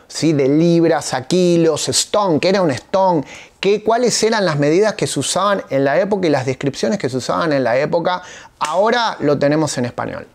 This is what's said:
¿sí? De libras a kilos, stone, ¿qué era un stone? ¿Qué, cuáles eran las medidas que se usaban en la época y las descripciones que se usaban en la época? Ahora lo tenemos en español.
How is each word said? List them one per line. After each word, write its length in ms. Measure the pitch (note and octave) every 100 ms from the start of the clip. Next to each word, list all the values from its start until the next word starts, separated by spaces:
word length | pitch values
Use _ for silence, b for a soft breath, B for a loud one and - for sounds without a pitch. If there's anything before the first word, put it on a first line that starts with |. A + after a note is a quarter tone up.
| B
¿sí? 240 | - D3+
De 160 | D3 C3+
libras 640 | D3 E3+ E3+ E3 D#3+ -
a 120 | C3 B2
kilos, 640 | F3+ F3+ E3+ E3 D3 -
stone, 500 | B2+ - G#3 G3+ D3+
¿qué 80 | E3+
era 140 | G3
un 100 | F3
stone? 540 | A#2+ - F#3+ F#3+ E3+ - B B _
¿Qué, 240 | F#3+ G#3
cuáles 400 | G#3 A#3 B3 -
eran 220 | A3 A3+ F#3
las 120 | D3
medidas 360 | D3 E3 G#3+
que 140 | G3 C#3+
se 120 | -
usaban 420 | C3 F3 G3+ G3+ -
en 140 | C3+
la 160 | C#3 D3+
época 280 | G3 G#3 F3
y 20 |
las 160 | C#3 A#2+
descripciones 540 | B2+ C#3 C3 G#3 G#3
que 100 | C#3
se 80 | B2+
usaban 340 | - - E3+
en 140 | C#3 B2
la 120 | B2
época? 440 | D3+ E3+ E3+ F3+ B B B _
Ahora 580 | - E3 G#3+ A#3+ A3 -
lo 180 | C#3+ C#3+
tenemos 400 | C#3+ D3+ D3+ -
en 60 |
español. 460 | A#2+ - A2+ E2+ E2